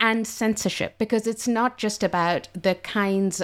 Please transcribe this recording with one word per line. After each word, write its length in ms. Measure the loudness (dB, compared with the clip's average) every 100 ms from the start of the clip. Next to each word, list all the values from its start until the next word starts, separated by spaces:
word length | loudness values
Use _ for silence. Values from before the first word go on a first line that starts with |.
"And 260 | 2 2 -2
censorship," 720 | -2 0 0 0 -2 -4 -4
because 300 | 0 0 0
it's 200 | -4 0
not 300 | 0 0 0
just 260 | -4 0
about 460 | 0 2 2 0 -2
the 220 | -4 0 0
kinds 680 | -2 -2 2 2 2 -2